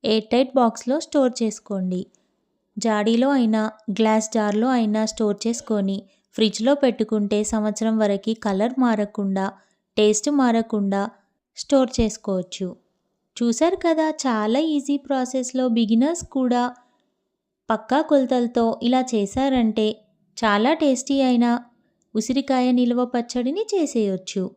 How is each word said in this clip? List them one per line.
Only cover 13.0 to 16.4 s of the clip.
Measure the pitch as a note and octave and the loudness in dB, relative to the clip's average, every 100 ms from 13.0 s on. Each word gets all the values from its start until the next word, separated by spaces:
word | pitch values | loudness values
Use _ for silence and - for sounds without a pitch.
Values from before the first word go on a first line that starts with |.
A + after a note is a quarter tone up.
| _ _ _ - | _ _ _ -4
చూశారు | A#3+ A#3 E4 F#4 | -2 2 0 2
కదా, | E4+ D#4+ D#4 D#4 | 0 2 0 -2
చాలా | C4+ A3 G#3+ B3 D#4+ | -2 0 0 0 0
ఈజీ | D4 C#4 C#4+ | -2 -2 -4
ప్రాసెస్‌లో | - C4+ B3+ C4 B3 B3+ B3+ | -2 -4 -2 -4 -4 -2 0
బిగినర్స్ | A3+ A3 A3+ C#4 E4+ - | 0 2 2 2 -2 -6
కూడా | C4+ | -2